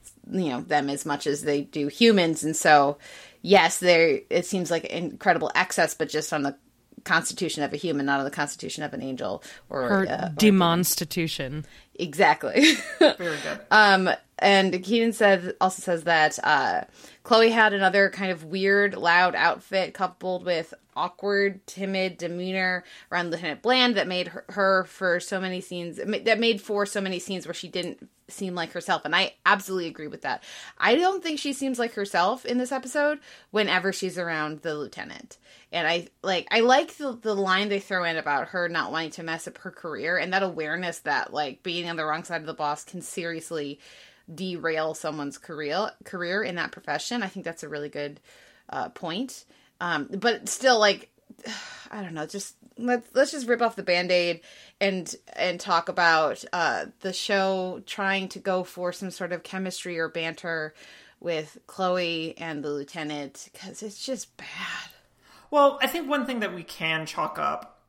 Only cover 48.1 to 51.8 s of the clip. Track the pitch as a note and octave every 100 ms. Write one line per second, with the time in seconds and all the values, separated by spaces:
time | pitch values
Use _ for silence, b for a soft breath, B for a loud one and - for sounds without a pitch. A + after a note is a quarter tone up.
48.1 | D3 b b b b - C3+ - - E3+
49.1 | F3 B3+ - - b b _ F3 D#3 C#3
50.1 | F#3+ A#3 A3 G3+ - C4 A#3 G#3 F#3 -
51.1 | _ _ - A3+ G#3+ - -